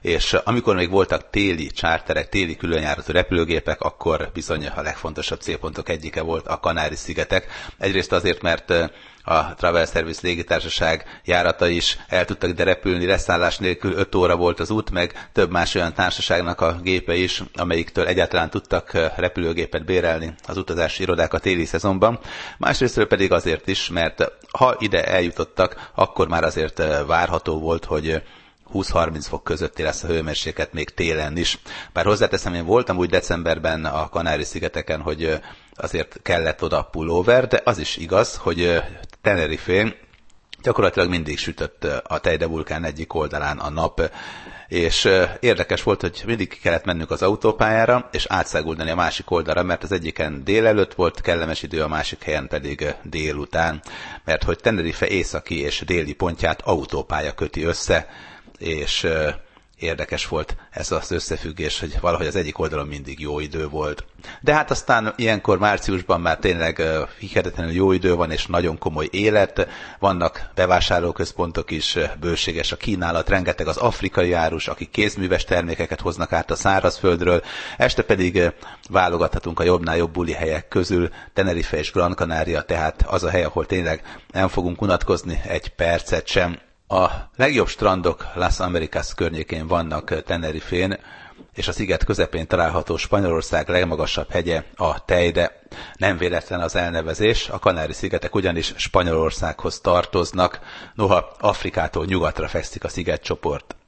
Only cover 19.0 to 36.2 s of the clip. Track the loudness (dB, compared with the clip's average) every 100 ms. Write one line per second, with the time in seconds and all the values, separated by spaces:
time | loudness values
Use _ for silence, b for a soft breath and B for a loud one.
19 | 0 0 -2 0 -2 -2 -4 -4 0 2
20 | 2 0 -4 -12 -8 -6 -4 -2 -2 -2
21 | -2 0 2 0 0 0 0 0 0 4
22 | 4 2 B B B B 0 2 2 2
23 | 2 4 4 4 2 -2 -2 -4 -2 0
24 | -2 0 -2 -2 -10 2 2 2 0 2
25 | 2 2 2 -2 -4 0 0 0 -8 0
26 | 0 2 2 2 2 0 -2 0 0 0
27 | 2 2 2 0 -2 -2 0 -2 0 -2
28 | 0 -4 -6 B B B -6 -4 0 2
29 | 0 -2 -6 -8 -4 -4 -4 -2 -4 -2
30 | -2 -2 -2 -4 -6 -4 -6 -4 -8 -2
31 | 0 0 -2 -2 -2 -4 B B B 0
32 | 2 4 2 2 -2 -4 2 2 4 0
33 | 2 2 2 -2 0 0 0 -2 -2 -4
34 | -2 -2 0 -2 -4 -4 -4 -6 -4 -4
35 | -4 -2 -2 -2 B B B -10 -4 -4
36 | -6 -8